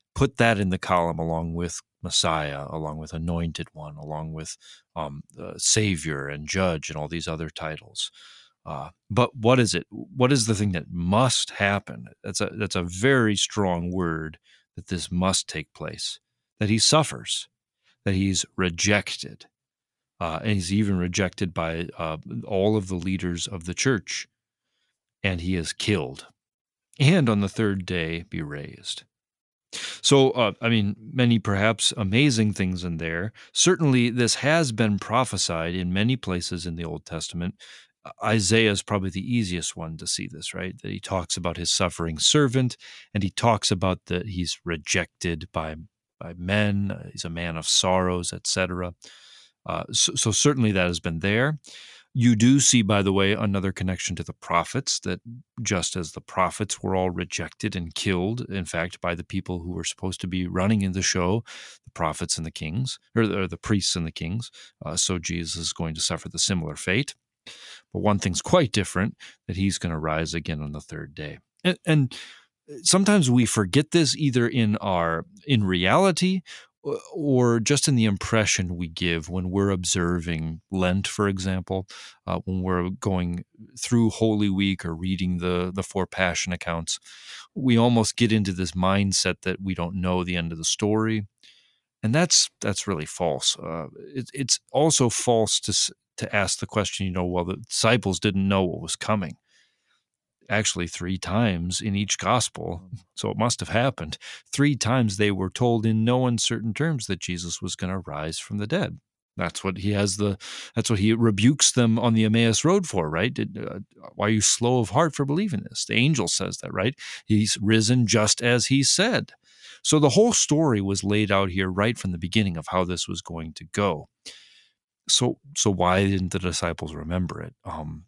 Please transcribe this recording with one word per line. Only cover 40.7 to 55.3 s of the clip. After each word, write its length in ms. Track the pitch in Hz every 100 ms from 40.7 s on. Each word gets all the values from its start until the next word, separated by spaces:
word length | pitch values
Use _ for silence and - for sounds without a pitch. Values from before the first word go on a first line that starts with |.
| -
That 80 | 101
he 100 | 98
talks 380 | - 95 87 -
about 180 | 87 82
his 160 | 85
suffering 460 | - 90 - 82 76
servant, 580 | - 151 139 131 123 - - - -
and 80 | 104
he 80 | 95
talks 400 | - 117 107 -
about 340 | 95 95 92 -
that 200 | 90 107
he's 340 | 92 85 -
rejected 840 | 87 82 - 92 82 - 87 80 -
by, 220 | - 80 78 82 _ _ -
by 140 | 85
men. 580 | 87 90 104 104 101 98
Uh, 160 | 95 -
he's 140 | -
a 60 | 85
man 260 | 82 85 80
of 100 | -
sorrows, 640 | - 92 92 92 90 85
et 140 | 90 -
cetera. 480 | 95 90 90 90 - - - - - - _ -
Uh, 180 | 82 -
so, 240 | - -
so 160 | - 113
certainly 400 | 98 147 135 110
that 160 | 95 90
has 140 | 85
been 180 | 90 82
there. 400 | 98 110 143 151 - - - - _ 127
You 200 | 120 110
do 240 | 120 139
see, 220 | - 123
by 200 | 98 101
the 100 | 98
way, 200 | 98 98
another 400 | 107 107 98 95
connection 420 | - 92 90 -
to 80 | 85
the 120 | 82
prophets, 640 | - - 85 - 127 - -
that 200 | 101 90 117